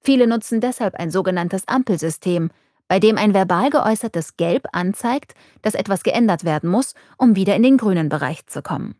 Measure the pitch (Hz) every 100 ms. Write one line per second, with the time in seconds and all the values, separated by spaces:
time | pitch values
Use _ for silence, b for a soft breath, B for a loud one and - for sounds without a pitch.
0 | - 269 240 233 - 226 240 247 214 -
1 | 170 170 185 185 175 190 - 262 262 175
2 | 160 156 - 175 165 _ _ _ _ 190
3 | 214 220 214 190 190 175 247 294 214 220
4 | 226 170 160 - 170 247 - 180 180 202
5 | 233 262 - - b b - - - 196
6 | - - 233 170 170 151 165 202 269 -
7 | b b 254 196 190 202 240 269 214 180
8 | 156 143 139 156 - - - 165 117 -